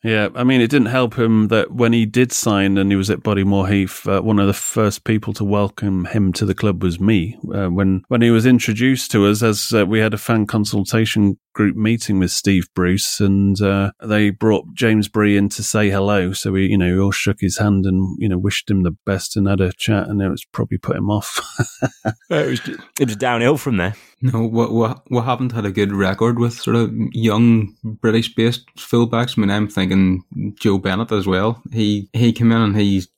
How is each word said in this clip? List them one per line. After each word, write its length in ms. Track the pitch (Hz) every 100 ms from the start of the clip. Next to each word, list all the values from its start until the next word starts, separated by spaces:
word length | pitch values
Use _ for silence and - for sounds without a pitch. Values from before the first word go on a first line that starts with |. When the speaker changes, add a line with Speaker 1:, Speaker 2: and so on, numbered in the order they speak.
Speaker 1:
Yeah, 280 | 113 110 104 -
I 80 |
mean, 160 | 127 131
it 100 | 117
didn't 180 | 143 117
help 300 | 131 123 -
him 300 | 113 110 107
that 240 | 110 -
when 220 | 123 117
he 120 | 117 107
did 280 | 123 127
sign 440 | - 117 101 98 98
and 140 | 98
he 60 | 98
was 120 | 95
at 140 | 87
Bodymoor 480 | - 98 98 98 92
Heath, 340 | 101 92 - -
uh, 160 | 98
one 160 | 110 104
of 100 | 98
the 60 |
first 520 | 98 - - 107 - -
people 280 | 110 -
to 120 | 104 101
welcome 600 | 104 101 - 104 95 90
him 280 | 110 95
to 120 | 87 101
the 100 | 92
club 280 | 107 90
was 160 | 95 85
me. 380 | 98 107 85 - -
Uh, 140 | 98 92
when, 360 | 90 95 95 -
when 120 | 123
he 80 | 117
was 160 | 113 123
introduced 680 | 123 - 107 127 131 -
to 140 | 110 101
us, 140 | 104
as, 300 | 113 101 -
uh, 120 | 117 92
we 140 | 110
had 140 | 110
a 40 | 104
fan 280 | - 113 104
consultation 920 | 113 104 107 95 110 110 110 101 98 _
group 220 | - 104 104
meeting 440 | 107 117 - 98
with 120 | 90
Steve 360 | - - 95 87
Bruce, 460 | - 90 98 - -
and, 420 | 101 98 98 98
uh, 300 | 101 98 98 -
they 260 | 113 107 104
brought 440 | 101 110 104 -
James 340 | - 117 110 101
Bree 300 | 110 104 101
in 120 | 101
to 140 | -
say 260 | 104 107 104
hello. 440 | 98 98 101 90
So 180 | 95 107
we, 160 | 95 98
you 100 | 101
know, 160 | 87
we 60 | 90
all 120 | 98
shook 260 | - - 95
his 180 | 98 -
hand 280 | 104 98 95
and, 300 | 92 95 -
you 80 | 107
know, 100 | 90
wished 320 | 98 - -
him 140 | 101
the 140 | 90 82 -
best 320 | 95 - 107
and 100 | 98
had 140 | 98
a 100 | 92
chat, 340 | - - 104 -
and 140 | 101
it's 240 | 98 78 -
probably 320 | - 113 101
put 200 | - -
him 120 | 101
off. 300 | 104 - - - -
<laughs> 40 | 117 - - - 113 113 _
Speaker 2:
It 200 | 160 147
was, 280 | 127 - - - -
it 80 | 131
was 80 | 104
downhill 420 | 127 117 120 143
from 200 | 143 107
there. 180 | 87 110 - _
Speaker 3:
No, 260 | 127 113 113
we, 180 | 113 113
we, 220 | 113 113 - _
we 120 | 120
haven't 280 | 117 123 127
had 140 | 113 101
a 60 |
good 220 | 98 101
record 460 | 98 95 98 113 120
with 140 | 120
sort 220 | 117 - 117
of 160 | 113 113 110
young 640 | - 113 104 120 113 101 _
British-based 840 | 110 110 113 113 113 - 113 117 _ -
fullbacks. 600 | - 117 117 117 120 113
I 40 |
mean, 100 | 101
I'm 160 | 104 101
thinking 560 | - 95 95 95 95 - 95 104 -
Joe 200 | 110 98
Bennett 320 | 98 95 113
as 160 | 107 95
well. 340 | 92 107 117 -
He, 380 | 113 107 104 101
he 200 | 113 120
came 180 | 113 117
in 100 | 113
and 140 | 110 104
he 280 | 101 98 90